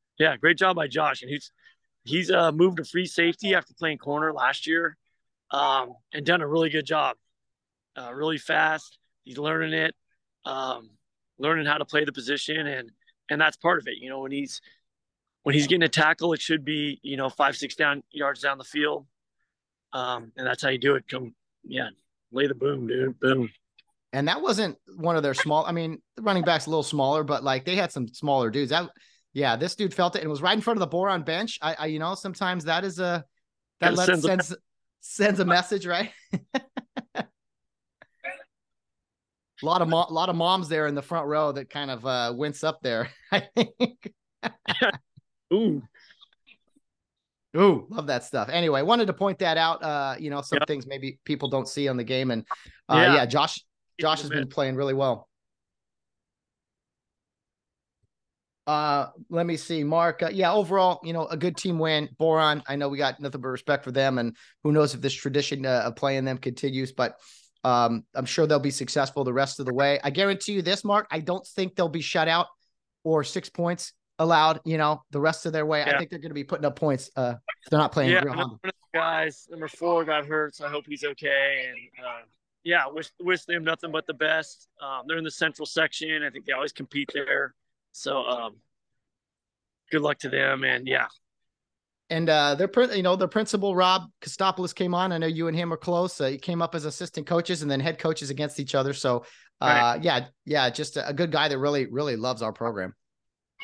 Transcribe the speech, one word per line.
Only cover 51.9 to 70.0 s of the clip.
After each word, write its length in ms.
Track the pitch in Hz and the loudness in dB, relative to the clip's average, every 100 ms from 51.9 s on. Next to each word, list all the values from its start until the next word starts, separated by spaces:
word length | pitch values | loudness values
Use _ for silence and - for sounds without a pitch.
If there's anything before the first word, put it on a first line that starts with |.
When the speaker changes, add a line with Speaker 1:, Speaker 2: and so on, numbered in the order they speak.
| 123 | -2
Speaker 2:
the 80 | |
game. 260 | 117 131 131 | -2 -2 0
And, 140 | 113 - - - - - | -2 -6 -12 -12 -16 2
uh, 60 | 160 | 6
Speaker 1:
Yeah. 180 | 180 | 8
Speaker 2:
yeah, 120 | 151 120 | 6 4
Josh, 280 | 139 156 | 2 0
Speaker 1:
Keep 100 | - - _ _ - | -2 -14 _ _ -2
Speaker 2:
Josh 180 | 156 156 | 0 0
Speaker 1:
the 40 | |
Speaker 2:
has 60 | 147 | -2
been 100 | 147 | -4
Speaker 1:
mid- 100 | 135 | -4
Speaker 2:
playing 260 | - 135 131 | -2 -2 0
really 160 | 139 | -2
well. 340 | 135 135 113 - _ _ _ _ _ _ _ _ _ _ _ _ _ _ _ _ _ _ _ _ _ _ _ _ _ _ _ _ _ _ _ _ _ - | 0 0 -2 -8 _ _ _ _ _ _ _ _ _ _ _ _ _ _ _ _ _ _ _ _ _ _ _ _ _ _ _ _ _ _ _ _ _ -2
Uh, 400 | 151 151 143 139 - - | 0 2 0 0 -8 -6
let 160 | 165 170 | -2 0
me 100 | 160 | -2
see, 280 | - 160 | -4 -2
Mark. 380 | 147 165 170 160 | 2 4 2 2
Uh, 60 | 165 | -2
yeah, 200 | 196 175 | 2 2
overall, 480 | 214 175 196 185 170 | 4 2 4 4 2
you 80 | 165 | -2
know, 120 | 165 160 | -4 -4
a 80 | 160 | -2
good 200 | 175 - | -4 -2
team 220 | 190 165 | -2 0
win. 320 | 160 151 147 - | 2 2 -2 0
Boron, 440 | 160 160 156 151 - | 4 6 4 2 -4
I 80 | 143 | -4
know 120 | 143 | -2
we 80 | 139 | 0
got 220 | 139 127 | -2 -2
nothing 200 | 143 135 | -8 -6
but 80 | 131 | -6
respect 360 | 127 - 139 | -4 -2 -2
for 80 | 131 | 0
them, 260 | 131 135 127 | 2 2 2
and 180 | 117 113 - _ | -2 -6 -16 _
who 80 | 151 | 2
knows 200 | 151 147 | 4 4
if 80 | 127 | 2
this 140 | 131 | -4
tradition, 500 | - 139 143 139 139 | -4 -2 -2 -2 -2
uh, 200 | 131 127 113 | 0 2 0
of 100 | 113 | -2
playing 280 | 139 135 | 0 0
them 120 | 131 131 | -2 -4
continues, 560 | 131 120 139 131 131 | -6 -4 -4 -4 -4
but, 220 | - 120 - - - _ _ | -2 -2 -4 -20 -20 _ _
um, 420 | 127 120 117 113 - | 2 4 4 0 -6
I'm 120 | 135 127 | -8 -4
sure 200 | - 156 | 0 4
they'll 120 | 147 | 4
be 120 | 139 | 2
successful 500 | 139 127 147 131 - | -4 -2 -2 0 -2
the 80 | 127 | -2
rest 280 | 123 135 - | 0 0 -2
of 60 | 127 | -4
the 60 | |
way. 260 | 123 143 143 | 2 2 2